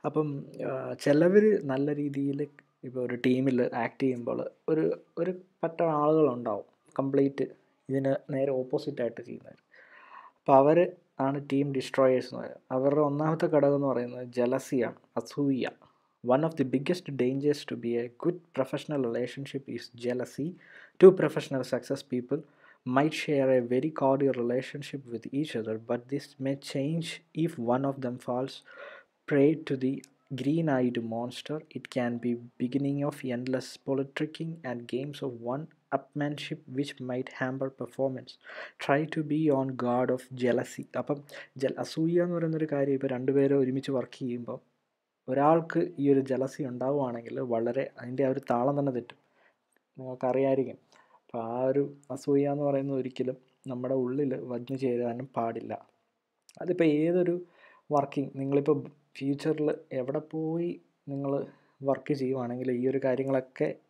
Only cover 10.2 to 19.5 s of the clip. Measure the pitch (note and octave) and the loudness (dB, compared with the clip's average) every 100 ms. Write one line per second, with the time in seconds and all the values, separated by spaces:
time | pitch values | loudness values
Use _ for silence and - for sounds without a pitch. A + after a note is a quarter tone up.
10.2 | - _ - C3+ C#3 E3 F3+ - _ - | -20 _ 6 8 8 6 4 -2 _ -4
11.2 | C3+ C#3+ C#3+ C#3 C#3+ C3+ - - C3 B2+ | -2 -2 -2 0 0 -2 -2 4 6 4
12.2 | A#2+ A#2+ A#2+ - _ C3 C#3 D3 D3 C#3+ | 0 -10 -10 -14 _ 0 2 4 2 0
13.2 | D#3 D#3+ E3+ D3+ C#3 C#3+ C#3 B2 B2 B2 | 0 0 2 4 6 4 2 0 -4 -8
14.2 | B2 A#2+ A#2+ B2+ - C3+ A2 - _ - | -6 0 2 0 0 -2 -2 -4 _ -8
15.2 | - - C#3+ C3 - - - _ _ _ | -6 -2 0 0 -2 -8 -20 _ _ _
16.2 | A#2+ C3+ D#3+ E3 C3+ C3+ C#3+ F3 - C3+ | 2 2 2 0 0 0 0 -4 -4 -2
17.2 | B2+ C#3 D3 C#3+ - A#2+ A#2 A#2 A#2+ _ | 0 2 0 0 -4 -6 -2 -2 -4 _
18.2 | E3 F3 _ - C3 C#3+ D3 D3 A#2+ A#2+ | -4 -4 _ -4 -2 -4 -4 -2 0 -2
19.2 | A#2+ - C#3 | -4 -6 -8